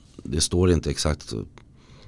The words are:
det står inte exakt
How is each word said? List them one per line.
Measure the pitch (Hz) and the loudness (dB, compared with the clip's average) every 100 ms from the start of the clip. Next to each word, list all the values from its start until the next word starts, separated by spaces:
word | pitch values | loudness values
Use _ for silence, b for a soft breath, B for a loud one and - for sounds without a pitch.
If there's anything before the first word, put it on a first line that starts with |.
| - - | -20 -16
det | - 82 | -6 -2
står | - 87 92 | 0 4 4
inte | 82 71 | 4 2
exakt | 69 78 73 - 55 - - - B B B | -2 -2 -2 -6 -10 -10 -16 -20 B B B